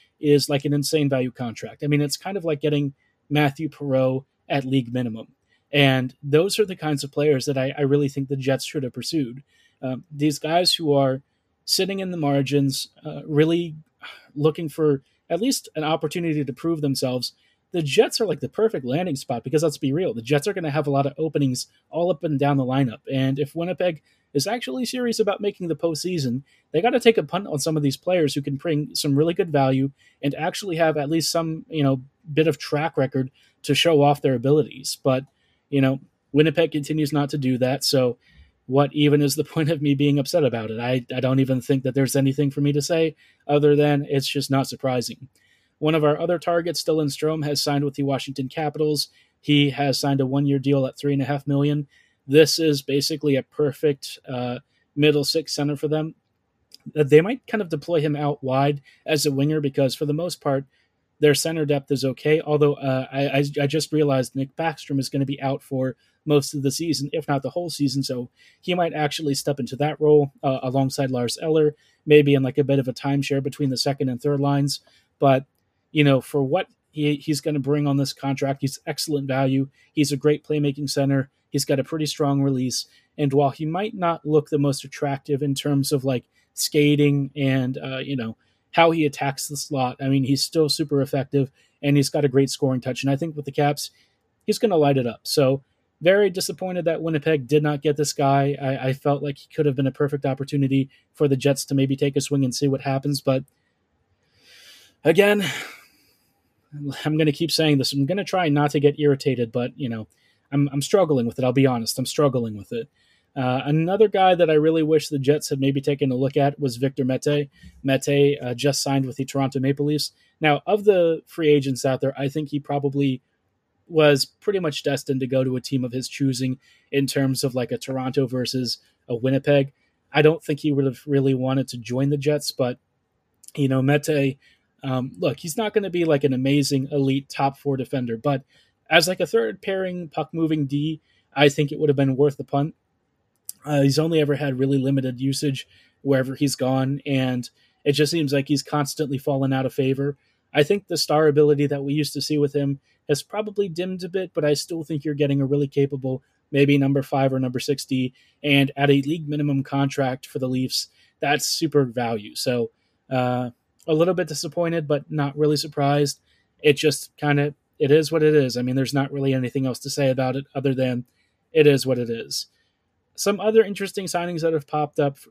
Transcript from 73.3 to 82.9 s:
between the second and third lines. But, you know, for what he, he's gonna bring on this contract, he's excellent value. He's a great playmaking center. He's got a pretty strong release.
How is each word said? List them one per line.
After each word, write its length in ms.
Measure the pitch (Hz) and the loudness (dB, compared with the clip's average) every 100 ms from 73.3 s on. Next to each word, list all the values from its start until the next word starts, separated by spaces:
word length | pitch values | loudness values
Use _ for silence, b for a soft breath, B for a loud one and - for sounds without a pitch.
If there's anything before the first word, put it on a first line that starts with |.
| 139 | -2
between 260 | 135 - 139 | -4 -4 -4
the 80 | 123 | -2
second 320 | 143 135 135 | -2 -2 -4
and 120 | 120 | -2
third 200 | 147 143 | -2 0
lines. 400 | 139 143 143 - b b b _ | 0 2 0 -4 b b b _
But, 260 | 139 135 - _ _ _ _ | 4 4 2 _ _ _ _
you 100 | 156 | 2
know, 160 | 143 135 | 4 4
for 220 | - 147 | 2 -2
what 240 | 131 180 - _ _ | 0 -2 -4 _ _
he, 240 | 151 147 | -2 -2
he's 260 | 143 156 143 | -2 -2 -4
gonna 200 | 160 147 | -2 -2
bring 260 | 135 147 147 | 0 0 2
on 100 | 139 | 0
this 160 | 135 | 0
contract, 480 | - 139 135 139 135 | -4 -6 -2 -2 -2
he's 200 | 135 - - | -4 -6 -10
excellent 420 | 151 - 147 135 | -8 -4 -4 -2
value. 400 | 131 135 135 139 b b | 0 2 0 -2 b b
He's 200 | 156 143 | -2 0
a 40 | 143 | 2
great 280 | 151 147 | 0 0
playmaking 460 | - 151 147 143 139 | -2 -2 0 -2 -4
center. 400 | 143 139 139 131 _ _ | -2 0 0 -2 _ _
He's 160 | 143 | -4
got 140 | - 135 | 0 -2
a 60 | |
pretty 220 | - 160 151 | -2 -4 -4
strong 360 | - 143 139 | -2 0 2
release. 440 | 139 131 127 - - | 0 0 -2 -6 -10